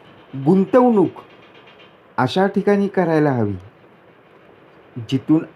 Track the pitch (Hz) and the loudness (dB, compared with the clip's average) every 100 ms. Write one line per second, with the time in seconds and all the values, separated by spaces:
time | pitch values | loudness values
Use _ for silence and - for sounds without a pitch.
0 | - - - 135 135 190 190 262 247 220 | -20 -20 -16 -4 2 2 2 2 4 4
1 | 160 - - - - - - - - _ | 0 -2 -20 -20 -20 -20 -20 -20 -20 _
2 | _ - 123 185 190 196 202 202 196 196 | _ -4 -2 0 -2 -2 0 0 0 -2
3 | 170 160 151 127 104 92 95 _ _ _ | 0 0 0 0 -2 -6 -14 _ _ _
4 | _ _ _ _ _ _ _ _ - - | _ _ _ _ _ _ _ _ -20 -16
5 | 110 135 - 156 - | -6 -4 0 -2 -2